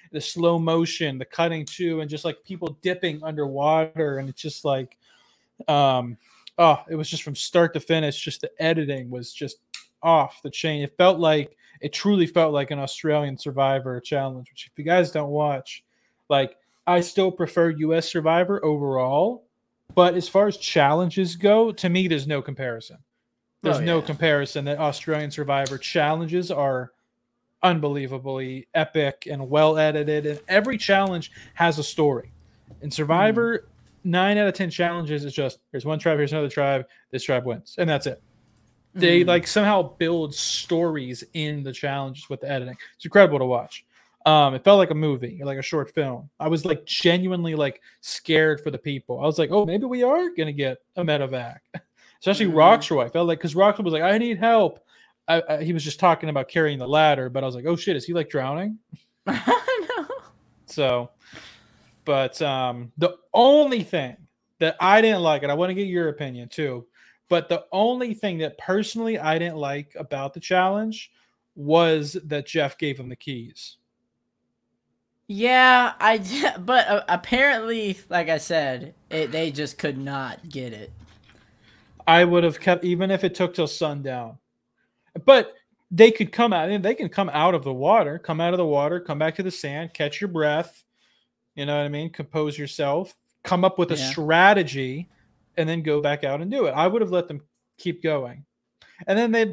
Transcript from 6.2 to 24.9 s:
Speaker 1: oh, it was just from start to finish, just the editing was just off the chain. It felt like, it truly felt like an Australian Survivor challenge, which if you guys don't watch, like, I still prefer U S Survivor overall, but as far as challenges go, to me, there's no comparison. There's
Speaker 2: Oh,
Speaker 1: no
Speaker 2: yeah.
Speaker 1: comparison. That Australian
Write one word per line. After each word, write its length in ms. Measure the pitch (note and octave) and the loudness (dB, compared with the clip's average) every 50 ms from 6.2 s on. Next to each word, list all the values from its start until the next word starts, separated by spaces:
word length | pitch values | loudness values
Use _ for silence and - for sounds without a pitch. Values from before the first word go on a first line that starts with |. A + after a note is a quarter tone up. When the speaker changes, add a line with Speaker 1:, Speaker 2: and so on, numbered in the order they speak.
| _ _ _ _ - - - - | _ _ _ _ -20 -6 2 4
Speaker 1:
oh, 240 | E3+ D#3+ C#3+ - - - | 6 6 4 2 -2 -8
it 60 | E3 | -8
was 120 | D#3 D3+ - | -8 -6 -6
just 140 | E3 D3 | -8 -10
from 120 | - D3 C#3 | -8 -10 -10
start 360 | - - - - F3 E3+ E3 E3+ | -8 -6 0 2 2 2 2 0
to 60 | D3 | -4
finish, 400 | - - E3 D#3+ D#3 C#3+ - - | -2 -2 -2 0 0 -2 -6 -6
just 200 | - D3+ - - | -8 -10 -10 -8
the 80 | - - _ - | -10 -10 _ -2
editing 480 | D#3+ E3 E3 D#3+ D3 C#3+ C#3 C3 B2 B2 | 0 0 0 0 -2 -4 -6 -8 -8 -10
was 220 | B2 B2 A#2+ - | -12 -12 -12 -12
just 260 | - - D3 - - _ _ _ - - - _ _ - | -12 -12 -12 -12 -12 _ _ _ -18 -18 -18 _ _ -2
off 400 | - E3 E3 D3+ C3+ - - - | 2 4 4 4 4 0 -4 -14
the 80 | - C#3+ | -14 -12
chain. 320 | - - - D#3+ D3+ D3 | -8 -4 -4 -4 -4 -4
It 140 | C#3+ C#3+ _ - | -6 -4 _ 4
felt 200 | F3+ F#3 F#3 D#3+ | 6 6 6 4
like, 360 | E3+ D#3 D#3 D3+ C3+ - _ _ _ _ _ - | 2 2 2 2 0 -4 _ _ _ _ _ -12
it 120 | - D3 | -12 -10
truly 340 | - - - G3+ G3+ F#3 E3 | -8 -2 0 2 2 2 2
felt 260 | E3 - F3 D#3+ D#3 | 2 2 2 2 2
like 180 | D3 C#3+ C#3+ C#3 | 2 -2 -2 -4
an 80 | D3 C#3+ | -6 -8
Australian 600 | C#3 - - - - D#3 D3+ D3+ D3 C#3 C3+ - | -8 -8 -8 -4 -2 0 0 0 0 -4 -8 -10
Survivor 640 | - D3 C3 C3+ C3+ C3+ C3+ C3+ B2+ C3 B2 B2 | -10 -6 -2 0 0 2 0 -2 -4 -6 -10 -10
challenge, 500 | - - D3+ C#3 C3+ C3 C3 B2+ B2+ _ | -8 -6 -4 -4 -4 -6 -8 -12 -18 _
which 180 | _ - - - | _ -20 -20 -20
if 80 | _ D#3 | _ -8
you 60 | D3 | -2
guys 260 | D#3+ F3+ F#3 E3+ C#3+ | 2 2 2 2 2
don't 200 | - D#3 D3 C#3+ | 0 -4 -4 -2
watch, 540 | D3 D3+ D3+ D3 C#3 C3 - - - - _ _ _ _ _ _ _ _ _ - | -2 -2 0 -2 -2 -4 -8 -12 -20 -20 _ _ _ _ _ _ _ _ _ 0
like, 280 | C#3+ C#3 C3+ C3 - _ _ _ _ _ - | 2 2 0 0 -6 _ _ _ _ _ 0
I 140 | E3+ F3+ F3 | 2 2 2
still 320 | E3+ - - G3 F#3+ F#3 | 2 0 0 0 0 0
prefer 380 | F#3 - E3 D3 - F3 E3+ E3 | 0 -2 -4 -2 2 2 2 2
U 240 | D#3 D3+ D#3 D#3 D#3+ | 0 -2 0 0 0
S 140 | E3 D#3+ - | 0 -2 -2
Survivor 540 | - E3+ D#3 D#3+ E3 F3 F3+ F#3 G3+ - D#3+ | -4 0 2 2 4 4 2 2 0 0 0
overall, 840 | D#3 D3+ C#3+ C#3+ C#3 C3 B2+ B2+ C3 C#3 D3+ F#3 A3+ B3 - _ _ _ _ _ _ _ _ _ - - | 0 0 0 -2 -2 -2 0 0 0 2 2 0 0 -2 -6 _ _ _ _ _ _ _ _ _ 0 4
but 200 | F3+ F3 F3+ F3 | 6 6 6 4
as 140 | F3+ E3 - | 0 -2 0
far 200 | - G3 G#3 G#3 | 2 2 2 2
as 80 | G3 - | 0 -4
challenges 800 | - - - E3 C#3+ C#3 D#3 E3+ F#3 E3 - F#3+ F#3+ E3+ E3+ | -6 0 2 4 4 4 4 2 0 -2 -2 -2 -4 -4 -4
go, 360 | E3+ G3+ G3+ G#3+ A3+ A#3 A3 | 0 2 4 6 4 4 2
to 160 | A3 - - F3+ | 0 -4 -2 0
me, 200 | F3 F#3 F#3+ F3 | 0 0 0 0
there's 180 | E3 C#3 C3+ | 0 -2 -2
no 160 | D3+ D3 C#3 | -4 -6 -6
comparison. 560 | - D3 C3 C3+ C3+ B2 A#2 A2+ - - - - _ _ _ _ _ _ _ _ _ _ _ _ | -6 -8 -10 -8 -8 -8 -8 -10 -12 -18 -20 -20 _ _ _ _ _ _ _ _ _ _ _ _
There's 160 | - D#3 D#3 D3 | -2 -2 0 0
Speaker 2:
Oh, 20 | |
Speaker 1:
no 200 | D#3+ E3+ E3+ D#3+ | 0 0 0 0
Speaker 2:
yeah. 60 | D3+ | 0
Speaker 1:
comparison. 580 | - D3 D3 E3 D#3+ D3 C#3+ C#3 - - D3 C#3 | -2 -4 0 0 2 2 2 0 -4 -6 -6 -6
That 120 | C#3+ D3 D3+ | -4 -4 -2
Australian 520 | D#3 D3 | -2 -4